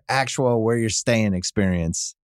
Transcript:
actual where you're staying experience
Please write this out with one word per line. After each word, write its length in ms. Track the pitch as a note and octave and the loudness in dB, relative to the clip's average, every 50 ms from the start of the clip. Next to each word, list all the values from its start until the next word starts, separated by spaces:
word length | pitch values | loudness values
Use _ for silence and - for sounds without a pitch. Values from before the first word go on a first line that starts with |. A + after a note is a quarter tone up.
| _ - | _ -2
actual 560 | B2 C3+ C3+ B2+ - - C3+ B2 A#2+ A#2 A2 | 0 0 0 -2 -2 0 0 2 2 2 2
where 140 | A2+ A#2 A#2+ | 2 0 2
you're 120 | A2+ A2 | 0 0
staying 440 | G2+ - - - A#2 A2+ A2 G#2 F#2+ | -2 -2 0 2 2 2 2 2 0
experience 840 | F2+ F2+ - - - G2+ F#2+ F2+ F2 E2 E2 F2 - - - - _ _ | -2 -4 -4 0 0 2 2 2 0 0 -2 -4 -4 -6 -10 -12 _ _